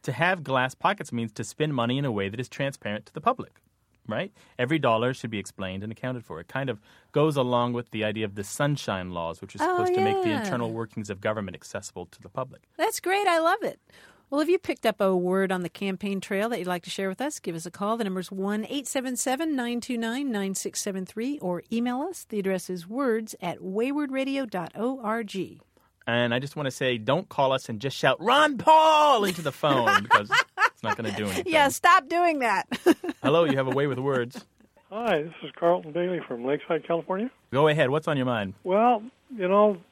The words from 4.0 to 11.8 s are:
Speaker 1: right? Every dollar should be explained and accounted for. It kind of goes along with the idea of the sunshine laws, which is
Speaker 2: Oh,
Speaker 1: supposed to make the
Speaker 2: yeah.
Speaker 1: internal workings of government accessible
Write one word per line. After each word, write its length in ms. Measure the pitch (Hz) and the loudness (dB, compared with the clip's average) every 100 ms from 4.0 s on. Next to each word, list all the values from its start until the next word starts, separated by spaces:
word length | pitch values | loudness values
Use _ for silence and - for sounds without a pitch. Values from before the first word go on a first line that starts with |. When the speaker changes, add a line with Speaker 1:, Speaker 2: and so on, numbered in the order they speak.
| - | -8
Speaker 1:
right? 240 | 110 190 _ _ - | -6 -6 _ _ -4
Every 220 | 123 160 | 0 2
dollar 340 | 135 113 123 | 4 4 2
should 160 | 127 120 | -2 -6
be 60 | 110 | -6
explained 440 | 92 - 95 95 | -8 -10 -8 -8
and 80 | 107 | -10
accounted 340 | 113 127 127 110 | -8 -8 -8 -10
for. 140 | 78 | -14
It 80 | 87 | -8
kind 220 | 135 135 | -6 -4
of 100 | 110 _ - _ | -6 _ -20 _
goes 240 | 147 156 143 | 2 4 4
along 380 | 123 123 120 | 2 2 2
with 180 | 120 120 | -2 -6
the 120 | 110 | -2
idea 220 | 107 107 107 | -2 -2 -4
of 100 | 101 | -4
the 80 | |
sunshine 680 | 98 - 147 143 - 98 92 | -8 0 0 0 -2 -4 -4
laws, 300 | 87 82 85 | -6 -6 -8
which 120 | - | -14
is 80 | 196 | -4
Speaker 2:
Oh, 40 | 330 359 | 0 0
Speaker 1:
supposed 180 | 359 359 | 2 2
to 60 | |
make 200 | 381 392 | 2 2
the 60 | 359 | 0
Speaker 2:
yeah. 100 | 294 | -2
Speaker 1:
internal 280 | 214 127 117 | -2 -4 -4
workings 380 | 113 113 - 104 | -6 -8 -8 -8
of 120 | 98 | -4
government 340 | 107 107 98 90 | -2 -2 -4 -10
accessible 520 | - 101 | -10 -12